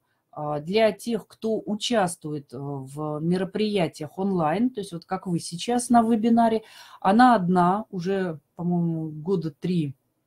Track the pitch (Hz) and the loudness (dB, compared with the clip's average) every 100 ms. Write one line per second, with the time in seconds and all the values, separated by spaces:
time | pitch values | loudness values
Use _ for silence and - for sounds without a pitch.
0 | _ _ _ - 147 147 156 214 220 214 | _ _ _ -10 -6 -4 -2 2 2 2
1 | 233 220 - - 220 214 180 214 - 233 | -4 -6 -8 -8 -4 -4 -4 -6 0 0
2 | 175 - 156 151 143 127 139 139 135 143 | 0 -2 -8 -10 -10 -10 -8 -8 -10 -8
3 | 151 151 165 185 185 202 214 202 156 - | -6 -4 -2 0 -2 -2 0 0 -2 -4
4 | 151 - 202 185 151 180 254 214 185 165 | -10 -4 -2 0 0 0 0 -2 -8 -12
5 | - 185 185 170 - 170 - 240 247 240 | -8 -8 -4 -4 -4 -8 -2 -2 4 4
6 | 226 233 233 233 233 220 - - - - | 4 2 4 4 4 0 -4 -18 -20 -4
7 | 185 214 254 220 175 185 175 202 226 190 | 2 6 6 6 4 4 4 2 -4 -6
8 | 175 196 185 151 - - 170 175 170 160 | -4 -2 -4 -6 -14 -8 -2 0 0 -2
9 | 160 151 160 190 156 - 175 180 143 - | -6 -8 -4 -2 -4 -6 -2 -2 -2 -6
10 | _ _ | _ _